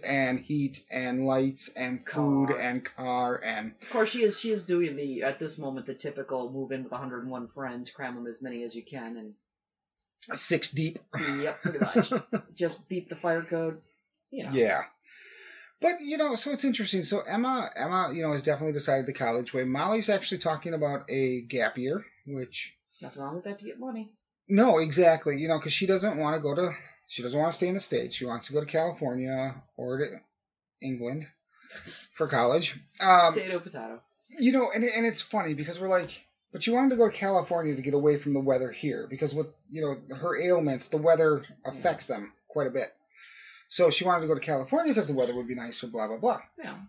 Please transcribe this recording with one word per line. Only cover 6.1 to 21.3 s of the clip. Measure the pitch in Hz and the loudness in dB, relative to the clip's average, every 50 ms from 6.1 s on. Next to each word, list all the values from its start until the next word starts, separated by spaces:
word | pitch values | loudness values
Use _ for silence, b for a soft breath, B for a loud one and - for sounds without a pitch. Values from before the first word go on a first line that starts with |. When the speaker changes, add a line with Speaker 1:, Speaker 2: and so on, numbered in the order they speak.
| - 139 131 - 135 127 120 117 | -8 -8 -6 -6 -4 -4 -4 -6
Speaker 2:
move | 131 135 131 120 135 | -6 -8 -6 -6 -6
in | 131 127 | -8 -6
with | 117 123 | -8 -8
a | |
hundred | 127 135 131 123 120 120 | -8 -8 -8 -8 -8 -8
and | 131 | -8
one | 127 123 120 117 | -8 -8 -10 -12
friends, | - 139 135 127 120 123 123 - | -10 -10 -8 -8 -8 -8 -10 -12
cram | - - 135 127 123 | -12 -10 -10 -8 -8
'em | 120 120 | -8 -10
as | 120 113 - | -10 -10 -10
many | 131 127 120 117 120 | -10 -10 -8 -8 -8
as | 113 110 | -8 -10
you | 117 107 | -12 -14
can, | - 139 131 113 117 120 | -12 -12 -12 -10 -10 -12
and | 113 107 107 104 _ _ _ _ _ _ _ _ _ _ _ _ _ _ _ _ _ - - - - | -12 -14 -16 -18 _ _ _ _ _ _ _ _ _ _ _ _ _ _ _ _ _ -14 -10 -8 -6
Speaker 1:
Six | - - 170 151 - - | -2 -2 0 0 -2 -2
deep. | 131 147 160 160 - - - _ - - | -2 -4 -4 -4 -6 -10 -14 _ -8 -6
Speaker 2:
Yep, | 151 143 139 139 147 156 - - - | -4 -4 -4 -4 -4 -4 -4 -4 -6
pretty | 185 156 143 | -6 -2 -2
much. | 202 - - 233 - - 160 156 - - 233 | -2 2 4 2 2 2 0 -4 -4 -4 -6
Speaker 1:
<laughs> | - - - - | -6 -6 -10 -6
Speaker 2:
Just | - 175 160 - - - - | -4 -2 -2 -2 -6 -10 -8
beat | 185 180 175 - | -8 -8 -8 -8
the | 165 | -10
fire | - - 170 165 165 165 | -4 -2 0 0 0 -2
code, | - 170 165 165 160 160 160 - _ _ _ _ _ _ _ _ _ | -2 -4 -2 -2 -4 -6 -8 -12 _ _ _ _ _ _ _ _ _
you | 269 254 - | -12 -10 -8
know. | - 135 | -2 2
Speaker 1:
Yeah. | 127 113 101 90 69 - - _ _ B B B B B B B B B B B B B B B _ 302 | 4 4 4 4 2 -2 -6 _ _ B B B B B B B B B B B B B B B _ 0
But, | 349 349 330 | 0 0 0
you | 294 285 311 | -2 -4 -2
know, | 302 302 294 233 | 0 0 0 0
so | 220 - 285 | 0 -2 -2
it's | 269 - - | -2 0 0
interesting. | 269 226 - 208 - - 190 156 | 0 0 0 0 0 0 0 0
So | - 202 202 | 0 -2 -2
Emma, | - - 190 220 247 262 262 247 - - - | -2 -2 -2 0 0 0 0 0 -2 -4 -4
Emma, | - 131 165 185 185 180 143 135 | -4 -2 0 0 0 0 0 -2
you | 170 165 | -2 -2
know, | 151 147 | 0 0
has | 139 135 | 0 2
definitely | 156 147 139 156 156 143 | 0 0 0 0 -2 -2
decided | 143 - 151 135 135 127 | -2 0 2 2 2 2
the | 139 135 | -2 -4
college | - 131 117 117 123 120 - - | -2 -2 0 0 0 -2 -2 -2
way. | 127 127 | -2 0
Molly's | 127 131 143 165 196 220 226 208 214 | 0 0 0 0 2 0 2 2 2
actually | 202 190 - - 190 - | 2 2 0 -2 -4 -2
talking | - 165 156 151 - 170 165 | -2 -2 -2 -2 -2 -4 -2
about | 156 151 143 139 139 - - | -2 0 -2 -2 -4 -6 -4
a | 127 135 135 127 | -2 0 0 0